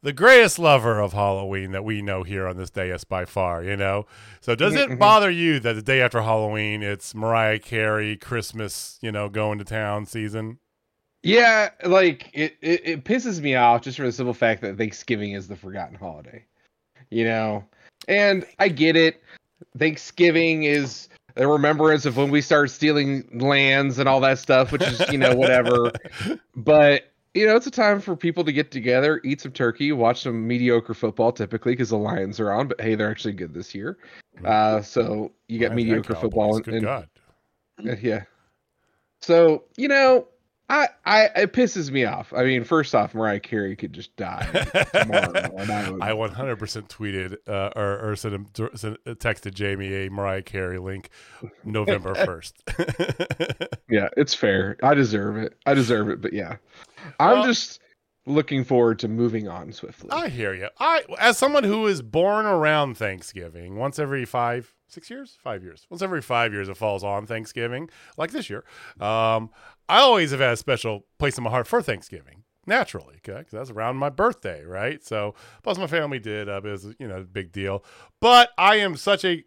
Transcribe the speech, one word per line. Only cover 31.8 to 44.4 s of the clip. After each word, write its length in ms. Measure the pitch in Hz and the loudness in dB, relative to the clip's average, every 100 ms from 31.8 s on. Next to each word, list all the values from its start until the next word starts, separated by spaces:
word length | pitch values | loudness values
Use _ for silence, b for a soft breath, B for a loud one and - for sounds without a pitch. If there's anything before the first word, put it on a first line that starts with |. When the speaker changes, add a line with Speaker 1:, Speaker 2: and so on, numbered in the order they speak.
| 117 | -2
Speaker 2:
the 80 | 110 | -2
Lions 420 | 104 95 95 101 | -2 -4 -6 -4
are 120 | 107 | -2
on, 160 | 101 139 | 0 -2
but 120 | - | -4
hey, 140 | 113 | -2
they're 160 | 110 107 | 0 -2
actually 240 | 107 113 | -4 -8
good 200 | 101 85 | -8 -10
this 200 | 76 98 | -12 -12
year. 240 | 101 113 190 B B _ - 90 | -10 -10 -12 B B _ -10 0
Uh, 340 | 107 107 110 | 2 4 2
so 500 | 104 - 110 107 110 _ _ | 0 -2 0 -2 -8 _ _
you 120 | 113 | -2
got 120 | 113 | -2
Speaker 1:
Lions 0 | |
and 40 | 117 | 0
Speaker 2:
mediocre 380 | 113 110 101 | 0 0 -2
Speaker 1:
Cowboys. 80 | 113 | -4
Speaker 2:
football 340 | 117 110 104 110 | -2 0 2 0
and, 80 | 110 | -2
Speaker 1:
Good 80 | 113 | -4
Speaker 2:
and 80 | |
Speaker 1:
God. 260 | 107 131 80 _ _ _ _ _ _ _ 110 | -4 -6 -10 _ _ _ _ _ _ _ -8
Speaker 2:
uh, 60 | 117 | -4
yeah. 220 | 120 107 95 _ _ _ _ _ _ _ _ _ | -4 -4 -6 _ _ _ _ _ _ _ _ _
So, 420 | - 170 170 151 _ - | 2 6 6 4 _ -6
you 120 | 277 | 0
know, 400 | 277 262 254 - _ _ _ _ | 4 6 4 2 _ _ _ _
I, 200 | 285 285 _ - | 0 0 _ 2
I, 200 | 214 220 - | 4 4 4
it 180 | 196 | 0
pisses 380 | - 247 196 147 | 2 0 0 -4
me 140 | 135 117 | -2 -2
off. 280 | 92 95 | -2 -8
I 100 | - | -2
mean, 200 | 127 131 | 0 0
first 320 | 113 160 147 117 | 2 0 2 0
off, 180 | 98 | 0
Mariah 260 | 110 110 101 | -2 -2 -2
Carey 360 | - 110 98 101 | -4 -4 -4 -6
could 180 | 95 | -12
just 220 | - - - | -12 -18 -12
die 320 | 92 - | -10 -8